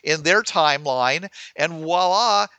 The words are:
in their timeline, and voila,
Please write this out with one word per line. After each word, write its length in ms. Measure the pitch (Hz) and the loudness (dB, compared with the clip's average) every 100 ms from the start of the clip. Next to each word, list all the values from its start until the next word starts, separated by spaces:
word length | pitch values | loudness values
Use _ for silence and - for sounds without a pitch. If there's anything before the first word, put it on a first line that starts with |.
in 180 | - 160 | -4 0
their 220 | 156 202 | 2 2
timeline, 840 | 226 185 151 143 147 127 127 151 196 - - - | 2 2 2 0 -2 0 0 -2 -6 -16 -12 -4
and 180 | 156 | -4
voila, 720 | 165 160 175 185 190 240 202 202 | -4 -2 0 2 2 2 0 -2